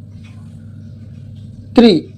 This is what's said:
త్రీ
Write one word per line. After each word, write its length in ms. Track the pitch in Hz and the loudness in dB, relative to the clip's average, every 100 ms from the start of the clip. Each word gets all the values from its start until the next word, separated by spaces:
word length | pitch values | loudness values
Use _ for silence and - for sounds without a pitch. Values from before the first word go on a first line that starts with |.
| - - - - - - - - - - - - - - - - - - | -20 -20 -20 -20 -20 -20 -20 -18 -18 -18 -18 -18 -18 -18 -18 -18 -2 4
త్రీ 340 | 226 160 - | 6 4 -2